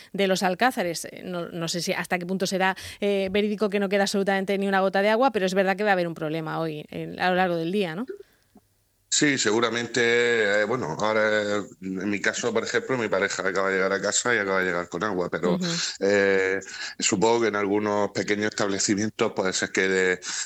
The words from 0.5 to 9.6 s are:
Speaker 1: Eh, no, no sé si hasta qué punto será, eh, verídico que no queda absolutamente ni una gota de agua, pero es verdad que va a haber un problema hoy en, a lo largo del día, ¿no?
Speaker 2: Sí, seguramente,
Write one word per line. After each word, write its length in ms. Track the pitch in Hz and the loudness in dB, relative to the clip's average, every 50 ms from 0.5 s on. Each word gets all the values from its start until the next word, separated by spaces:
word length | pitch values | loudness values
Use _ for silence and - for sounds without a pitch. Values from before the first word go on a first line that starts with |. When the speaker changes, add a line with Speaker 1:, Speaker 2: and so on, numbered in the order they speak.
| 185 - 226 254 - - 185 175 160 - - | 2 2 2 0 2 0 -2 -2 -4 -6 -8
Speaker 1:
Eh, 160 | - - - - | -10 -12 -12 -10
no, 280 | 190 180 175 170 - | -8 -8 -6 -8 -8
no 180 | - 175 165 165 | -6 -6 -4 -4
sé 140 | - 175 165 | -4 -2 -2
si 100 | 190 170 | -2 -2
hasta 260 | - 175 - 185 180 | -4 -4 -2 -4 -4
qué 60 | 175 | -2
punto 220 | 175 190 185 190 | -2 -4 -2 -2
será, 320 | 180 196 180 185 190 185 - - - - - 208 | -2 0 2 2 0 0 -2 -6 -14 -8 -4 -2
eh, 260 | 202 202 196 190 185 | 0 0 0 0 0
verídico 380 | 190 208 208 208 214 190 220 202 | 0 0 0 0 0 0 0 0
que 100 | 196 208 | 0 0
no 120 | 202 190 | 0 2
queda 140 | 208 202 196 | 2 2 2
absolutamente 520 | 196 - 196 196 202 196 190 190 180 202 | 2 2 0 0 2 0 0 0 0 -2
ni 100 | 196 196 | 0 0
una 140 | 196 196 190 | 2 2 2
gota 220 | 190 196 190 196 196 | 2 2 4 4 4
de 80 | 214 | 4
agua, 200 | 220 226 262 269 220 | 4 4 4 2 2
pero 120 | 208 185 | 2 0
es 80 | 185 185 | 2 2
verdad 240 | 202 190 185 190 | 2 2 2 2
que 80 | 185 214 | 2 2
va 60 | 208 | 2
a 20 | 196 | 2
haber 160 | 180 175 170 | 2 2 -2
un 60 | 165 | -4
problema 440 | 165 160 151 156 165 160 156 156 160 | -4 -4 -4 -4 -4 -4 -4 -4 -4
hoy 280 | 165 160 151 151 147 - | -4 -4 -6 -8 -10 -12
en, 320 | - 170 160 160 170 - | -10 -10 -10 -8 -6 -2
a 80 | - 180 | 0 2
lo 80 | 180 | 2
largo 200 | 180 185 180 175 | 2 2 2 0
del 160 | 165 165 165 185 | -2 -2 -2 -2
día, 220 | 208 190 170 156 | -2 -2 -2 -4
¿no? 120 | 185 254 - 403 403 - _ _ _ _ _ _ - _ _ _ _ _ _ _ _ _ - - | -6 -8 -8 -10 -14 -16 _ _ _ _ _ _ -20 _ _ _ _ _ _ _ _ _ -4 0
Speaker 2:
Sí, 260 | - 156 147 139 123 | 2 2 2 2 2
seguramente, 1200 | - 110 104 117 | 2 2 2 4